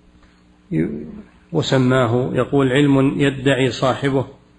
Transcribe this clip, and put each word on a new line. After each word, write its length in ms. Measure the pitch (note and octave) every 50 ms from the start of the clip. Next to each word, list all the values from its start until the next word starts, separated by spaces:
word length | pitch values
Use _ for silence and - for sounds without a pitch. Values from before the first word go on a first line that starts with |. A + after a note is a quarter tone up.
| _ _ _ _ _ _ _ _ _ _ _ _ _ _
ي-، 160 | F3 D#3 E3+ G#3 A3 A3+ - A#3 - - - - _ _ _ _
وسماه"، 760 | - D#3 - - C#3 C3+ B2+ B2+ C3 C3 B2 A2+ B2 B2 C3 - B2
يقول: 380 | C3 A#2+ - C#3+ C#3 C3+ B2+
"علم 480 | B2 C#3+ D3 C#3 C#3 C3+ C3+ C#3+ - D3
يدعي 500 | C#3+ C#3 C3+ C3 B2 C#3+ C3+ B2 C3+ B2
صاحبه 560 | A2 - C3 B2+ A#2+ - C#3 C#3 C3+ C3+ A2+ - - - _ _ _